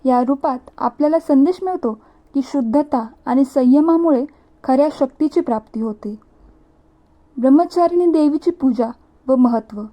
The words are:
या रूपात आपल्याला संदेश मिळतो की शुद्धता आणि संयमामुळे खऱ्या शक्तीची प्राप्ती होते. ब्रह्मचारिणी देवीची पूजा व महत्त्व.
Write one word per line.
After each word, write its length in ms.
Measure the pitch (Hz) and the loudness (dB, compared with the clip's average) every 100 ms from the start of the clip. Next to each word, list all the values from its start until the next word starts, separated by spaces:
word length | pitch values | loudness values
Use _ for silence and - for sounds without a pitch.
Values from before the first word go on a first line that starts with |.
| 262 | 0
या 180 | 247 | 0
रूपात 360 | 247 277 311 254 - - | 0 -2 -4 -6 -12 -8
आपल्याला 420 | 240 - 294 320 | -8 -2 -2 -2
संदेश 440 | 320 277 285 370 | 0 2 2 0
मिळतो 300 | 370 359 240 220 _ _ _ | -6 -6 -6 -8 _ _ _
की 80 | 269 | -8
शुद्धता 640 | 262 285 233 277 294 254 220 - - | -4 -4 0 -2 0 -4 -6 -12 -4
आणि 200 | 254 269 | -2 0
संयमामुळे 800 | 285 254 277 320 330 339 262 285 _ _ _ | 0 4 4 4 2 2 0 -2 _ _ _
खऱ्या 260 | - 262 302 | -2 0 0
शक्तीची 500 | 294 269 _ 311 349 | -2 -6 _ -2 -2
प्राप्ती 400 | 339 220 220 220 | -2 -6 -6 -8
होते. 380 | 220 214 208 214 _ _ - _ _ _ _ _ _ _ _ - | -8 -8 -12 -14 _ _ -20 _ _ _ _ _ _ _ _ -2
ब्रह्मचारिणी 640 | 254 285 349 349 339 349 349 | 4 4 2 0 0 2 2
देवीची 460 | 320 302 302 - | 2 2 0 -4
पूजा 380 | 339 262 220 233 - _ _ 262 | -2 -2 -2 -4 -6 _ _ -2
व 80 | 262 | 2
महत्त्व. 480 | 247 233 220 208 214 | 2 2 -6 -14 -14